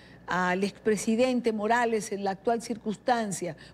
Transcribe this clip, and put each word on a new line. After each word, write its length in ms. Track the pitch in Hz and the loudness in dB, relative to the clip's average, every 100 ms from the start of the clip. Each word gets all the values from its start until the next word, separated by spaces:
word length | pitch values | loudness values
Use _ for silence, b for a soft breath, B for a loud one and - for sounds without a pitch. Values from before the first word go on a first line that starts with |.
| B B - | B B -4
al 360 | 180 180 185 | 0 2 2
expresidente 880 | 196 - 220 208 - 220 254 247 240 | 0 -2 0 0 2 2 2 2 0
Morales 600 | 220 208 240 233 220 - | 0 2 2 2 0 -2
en 120 | 196 | -4
la 80 | 202 | -4
actual 300 | 190 240 233 | -2 -2 -2
circunstancia 920 | - 226 220 190 - 233 214 175 170 151 B | -2 -6 -6 -4 0 0 0 -4 -6 -8 B